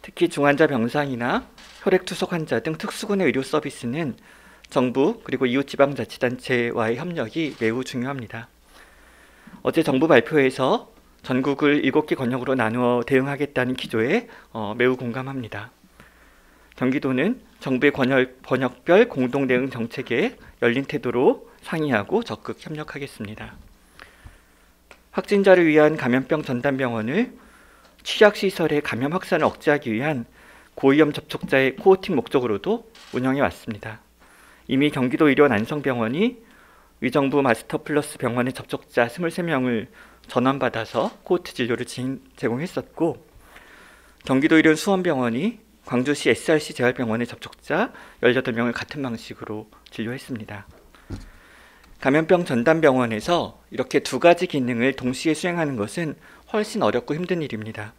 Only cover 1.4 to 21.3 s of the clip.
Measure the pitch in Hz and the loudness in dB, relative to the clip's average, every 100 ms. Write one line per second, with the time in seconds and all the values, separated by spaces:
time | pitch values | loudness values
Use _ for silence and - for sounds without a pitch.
1.4 | - - - - - 185 - 180 180 175 | -6 -20 -20 -6 0 0 0 -6 -4 -4
2.4 | 156 117 156 160 214 - 214 202 165 123 | -2 -2 -2 -8 -8 -10 -4 0 2 0
3.4 | 135 151 147 - 120 139 156 107 - - | -2 -4 -4 -8 -6 -4 -6 -8 -16 -20
4.4 | - - - 147 127 131 151 233 - 127 | -20 -20 -4 0 0 2 0 0 -6 -2
5.4 | 131 131 139 - 139 131 110 - 123 127 | 0 0 -2 2 2 2 -8 -4 -4 -4
6.4 | - 127 120 117 110 117 175 170 110 156 | -2 0 0 -2 -2 -2 -6 -6 -6 -4
7.4 | 156 110 110 117 127 123 127 139 113 113 | -6 -2 -2 -2 -6 -8 -6 -8 -12 -14
8.4 | 117 _ _ - - - - - - - | -16 _ _ -20 -20 -20 -20 -20 -20 -20
9.4 | - - - 165 156 131 160 135 - 156 | -20 -6 -2 0 2 2 6 4 4 2
10.4 | 131 127 131 226 - - _ _ - 131 | 2 2 0 0 -4 -20 _ _ -4 -2
11.4 | 143 139 147 143 135 151 151 - 123 127 | 0 2 2 2 2 0 0 -4 -2 -4
12.4 | 127 131 110 120 123 123 117 131 135 139 | -2 0 0 0 0 0 2 0 0 -4
13.4 | 143 135 127 127 113 113 117 220 247 - | -4 -2 -2 -4 -4 -2 0 0 -4 -20
14.4 | - 117 104 117 123 127 127 120 131 135 | -14 -8 -8 0 0 0 -4 -8 -8 -10
15.4 | 110 104 110 _ _ _ - _ - _ | -10 -12 -14 _ _ _ -20 _ -20 _
16.4 | _ _ _ - 131 139 139 127 170 254 | _ _ _ -4 -2 0 -2 0 0 -2
17.4 | - _ 147 127 143 143 127 135 127 - | -10 _ -4 2 2 2 2 2 0 -4
18.4 | - 127 127 - - 185 233 139 127 139 | -4 -2 -2 -4 4 6 6 2 0 0
19.4 | 135 123 135 127 113 - 127 123 226 - | 2 0 0 -6 -6 -8 -4 -2 -2 -4
20.4 | - - 120 120 139 147 123 117 160 | -20 0 0 0 -2 -4 -2 2 2